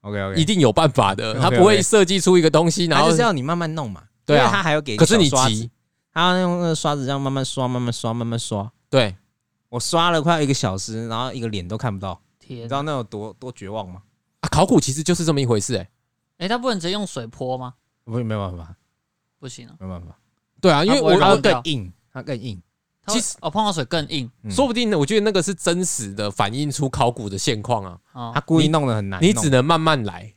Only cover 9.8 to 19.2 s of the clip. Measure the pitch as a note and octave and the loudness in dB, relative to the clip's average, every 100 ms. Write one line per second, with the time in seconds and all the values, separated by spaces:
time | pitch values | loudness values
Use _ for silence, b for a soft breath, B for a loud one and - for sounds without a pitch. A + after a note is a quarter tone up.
9.8 | - E3+ E3+ E3+ D3+ E3+ D3 C#3 A#2 F#2+ | -2 0 2 2 2 0 0 0 -2 -4
10.8 | - A2 A#2 A2+ B2+ B2 A2+ G#2 F2 G#2+ | -8 -10 -8 -6 -6 -6 -6 -6 -6 -6
11.8 | B2+ G2 G2 F2 _ _ _ B2 A#2 C3+ | -6 -6 -8 -12 _ _ _ -16 -8 -6
12.8 | D3 C#3+ A#2 G#2+ G#2+ F#2+ - - G2 A2 | -4 -6 -6 -10 -12 -14 -18 -16 -12 -10
13.8 | F#2+ F2+ _ _ _ _ D3+ - F3+ D#3 | -12 -16 _ _ _ _ -4 0 4 4
14.8 | - C3+ D#3 F3 E3 D3 C3 A2+ - A2+ | 2 -4 -2 0 0 0 2 0 0 -6
15.8 | F#2+ _ _ _ _ _ F3+ A#3+ B3+ G#3 | -6 _ _ _ _ _ -6 -4 -2 -4
16.8 | E3+ G#3 G3+ - A2+ - B2+ B2+ B2 - | -4 -4 -6 -8 -12 -10 -8 -8 -10 -16
17.8 | _ _ - A#2 A#2 G#2+ G2 F2 E2 F2+ | _ _ -8 -6 -4 -4 -6 -8 -16 -20
18.8 | _ _ _ _ | _ _ _ _